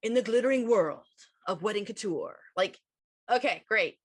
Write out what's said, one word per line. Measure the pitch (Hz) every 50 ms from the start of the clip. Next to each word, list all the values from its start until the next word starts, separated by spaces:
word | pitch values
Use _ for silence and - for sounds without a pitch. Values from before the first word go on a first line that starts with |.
| -
In | 220 233
the | 254
glittering | - 220 220 240 240 262 269 254 240
world | 226 233 202 170 156 143 - - _ _ _ - _ _ _ _
of | - 190 156 170
wedding | 214 208 208 202
couture. | - 220 - - 202 165 135 - - - - - - _
Like, | 180 190 190 - - _ _ _ _ _ _ _ _ _ -
okay, | 240 247 - 277 185 156 _
great. | _ 220 214 185 143 - _